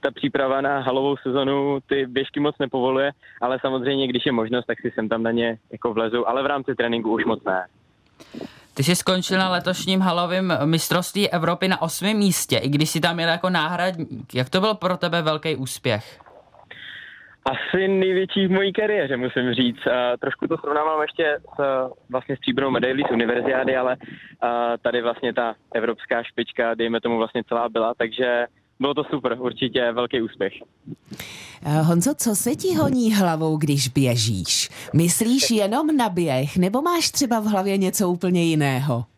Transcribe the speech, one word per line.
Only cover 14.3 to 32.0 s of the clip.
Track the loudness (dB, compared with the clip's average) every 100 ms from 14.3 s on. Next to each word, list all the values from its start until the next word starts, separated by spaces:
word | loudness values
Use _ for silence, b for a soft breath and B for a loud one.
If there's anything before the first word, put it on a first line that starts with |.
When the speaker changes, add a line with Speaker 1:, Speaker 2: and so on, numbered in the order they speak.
Speaker 2:
Jak | -4 0
to | 2
byl | 2
pro | 0 -2 -2
tebe | 0 0
velký | 0 0 -2 -4
úspěch? | -6 -4 -2 -2 -4 -20 -20 -20 -20 -20 -20 B B B B B B B
Speaker 1:
Asi | -6 -4 -2 0 2
největší | 2 2 2 0 0 2
v |
mojí | 2 2
kariéře, | 0 0 0 0 -2
musím | -2 0 0
říct. | 2 0 0 -2
A | 0 0 0
trošku | -4 -4 -4
to | -4
srovnávám | -2 0 0 0
ještě | -2 0 0 0 -6 -4
s, | 0 0 -2 -8 _
vlastně, | -8 -4 -4
stříbrnou | -2 0 2
medailí | 2 0 0 0
z |
univerziády, | 0 2 0 0 0 2 2
ale, | 0 -2 B B B B
a, | -2 0 0 0
tady | 0 0
vlastně | 0 -2 -2
ta | 0 -2 -4 _
evropská | -2 -2 -4 -4 -4
špička, | -4 -6 -6 -2 -2
dejme | 0 0 0
tomu, | 0 0
vlastně | 0 -2 -2
celá | -2 -2
byla, | 0 -2 -2
takže | -4 -2 0 0 -2 _ _ _
bylo | -2
to | -2
super, | -2 -2 -2 -2
určitě | -4 -2 -2 0 0
velký | 0 -2 -2
úspěch. | -4 -4 -6 -6 -20 _ -18 -18 _ B B B B B -2
Speaker 3:
Eh, | 2
Honzo, | 4 4